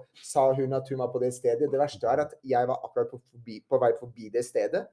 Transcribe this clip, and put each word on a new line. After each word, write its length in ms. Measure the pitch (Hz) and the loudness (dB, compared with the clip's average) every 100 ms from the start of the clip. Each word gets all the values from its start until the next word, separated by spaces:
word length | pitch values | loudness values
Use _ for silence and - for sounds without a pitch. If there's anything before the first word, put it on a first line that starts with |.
| - - | -10 -20
sa 280 | - 147 135 135 | -6 2 4 2
hun 220 | 131 135 | 0 -2
at 100 | 131 | -4
hun 140 | 131 | -6
var 60 | 123 | -4
på 80 | 127 | -2
det 140 | 123 123 | -2 0
stedet. 320 | 123 117 147 | 0 0 0
Det 80 | 135 | 2
verste 260 | 147 104 - | 0 0 0
er 140 | 139 | 2
at 140 | 147 - | 0 -6
jeg 300 | 131 123 123 | 0 0 2
var 80 | 127 - | -2 -4
akkurat 220 | 127 117 | -2 -2
på 80 | 123 | -4
forbi, 380 | _ 120 117 107 _ | _ -20 -16 -16 _
på 120 | 131 | 2
vei 60 | 120 117 | 4 2
forbi 300 | 120 120 107 | -4 -14 -4
det 140 | 117 120 | -2 -2
stedet, 380 | 117 104 180 196 | -2 0 -2 -6